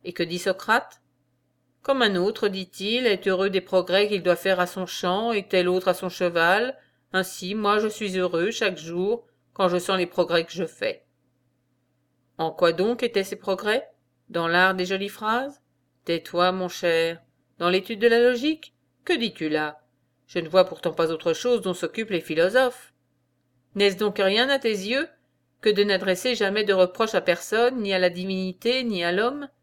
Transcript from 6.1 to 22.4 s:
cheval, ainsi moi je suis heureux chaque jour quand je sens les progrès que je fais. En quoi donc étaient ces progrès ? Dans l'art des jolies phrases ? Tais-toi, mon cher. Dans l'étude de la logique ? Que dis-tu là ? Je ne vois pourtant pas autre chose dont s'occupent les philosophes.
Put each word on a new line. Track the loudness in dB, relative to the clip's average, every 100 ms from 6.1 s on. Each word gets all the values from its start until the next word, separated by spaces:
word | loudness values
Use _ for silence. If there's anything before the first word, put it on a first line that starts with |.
cheval, | -2 -2 2 4 4 0 -6 _ _ _
ainsi | -4 -4 -8 -8
moi | -4 0 0
je | 0
suis | -4 -4 -2
heureux | -2 0 -2
chaque | -2 -4 -4
jour | -8 -4 -2 -4 -6 _ _
quand | 0 0
je | 0
sens | -2 -2
les | -2
progrès | 0 0 0
que | -2
je | -6
fais. | -8 -4 -6 -6 _ _ _ _ _ _ _ _ _ _ _ _ _ _
En | -6
quoi | 2 2
donc | 4 0 0
étaient | -2 -2
ces | -4 -8
progrès ? | -4 -4 0 -2 -4 _ _ _ _
Dans | -4 0
l'art | 4 4
des | 2 -2
jolies | -4 -6
phrases ? | -6 -4 -2 -4 -12 _ _ _ _
Tais-toi, | -6 -6 -4 0 0
mon | 0 -6
cher. | -4 0 2 0 -4 _ _ _ _
Dans | 0
l'étude | 0 -2 2
de | 4
la | 6
logique ? | 4 2 -2 -4 -8 _ _ _
Que | -4
dis-tu | -2 -2 -4 -2
là ? | -2 -2 -8 _ _ _ _ _
Je | -8
ne | 2
vois | 4
pourtant | 2 0 -6
pas | 0 0
autre | 0 -2
chose | -2 0 0
dont | 0
s'occupent | -4 -6 -6 -4
les | -4
philosophes. | -2 2